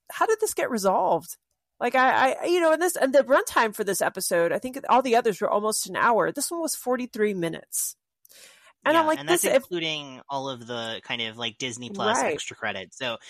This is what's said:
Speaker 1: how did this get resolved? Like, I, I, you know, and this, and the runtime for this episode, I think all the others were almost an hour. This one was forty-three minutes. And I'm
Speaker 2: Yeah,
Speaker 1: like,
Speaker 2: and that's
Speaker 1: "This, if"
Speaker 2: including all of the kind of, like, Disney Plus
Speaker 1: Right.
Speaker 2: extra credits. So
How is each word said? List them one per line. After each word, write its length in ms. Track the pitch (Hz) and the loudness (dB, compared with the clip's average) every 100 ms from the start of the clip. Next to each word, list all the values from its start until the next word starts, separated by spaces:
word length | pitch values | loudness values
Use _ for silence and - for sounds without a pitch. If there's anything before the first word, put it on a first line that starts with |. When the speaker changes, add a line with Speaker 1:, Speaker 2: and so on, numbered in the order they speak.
| - | -10
Speaker 1:
how 140 | - | -2
did 140 | 381 440 | 0 2
this 140 | 415 | 0
get 160 | - - | -2 -2
resolved? 640 | 220 190 185 175 165 165 - _ _ _ - | 0 2 2 2 0 -2 -18 _ _ _ -4
Like, 160 | 240 | 0
I, 380 | 254 254 220 262 | 4 4 4 2
I, 120 | - - | 0 0
you 120 | 349 | 2
know, 120 | 320 | 4
and 80 | 311 | 4
this, 160 | 349 - | 0 0
and 180 | 269 | 4
the 80 | 269 | 4
runtime 500 | 262 294 453 302 226 | 6 4 4 0 0
for 100 | 208 | 0
this 160 | 196 190 | -4 0
episode, 500 | 156 - - 175 170 | -2 -2 0 2 2
I 80 | 170 | 0
think 200 | 165 - - | -4 -8 2
all 140 | 240 | 4
the 140 | 262 226 | 4 4
others 260 | 233 185 | 2 0
were 80 | 208 | 0
almost 360 | 208 214 208 185 | 0 0 -2 -4
an 60 | 180 | 2
hour. 360 | 226 220 165 | 4 4 2
This 180 | 214 - | 0 -6
one 100 | 339 | -4
was 120 | 320 | -4
forty-three 600 | - 254 247 247 214 214 | -4 -2 -2 -4 -2 0
minutes. 600 | 190 165 156 - - - - _ _ _ - - - - _ | 0 -4 -6 -8 -6 -6 -10 _ _ _ -20 -20 -20 -20 _
And 140 | 269 330 | 2 2
I'm 80 | |
Speaker 2:
Yeah, 40 | 311 | 2
Speaker 1:
like, 100 | 311 | 0
Speaker 2:
and 80 | 294 | 0
that's 140 | 349 | 0
Speaker 1:
"This, 80 | - | 2
if" 60 | 262 | 0
Speaker 2:
including 600 | - 175 160 151 143 127 - | 0 -6 -4 -6 -10 -16 -8
all 200 | 139 135 | -6 -6
of 180 | 123 117 | -8 -8
the 360 | 120 113 104 | -6 -6 -8
kind 160 | - 123 | -8 -6
of, 140 | 113 110 | -6 -6
like, 220 | 117 110 | -8 -6
Disney 320 | 131 117 123 | -8 -8 -10
Plus 260 | 98 214 233 | -4 0 0
Speaker 1:
Right. 160 | 233 | -2
Speaker 2:
extra 240 | 143 - - | -4 -8 -8
credits. 400 | 110 98 92 - | -8 -8 -10 -8
So 220 | 131 113 | -8 -8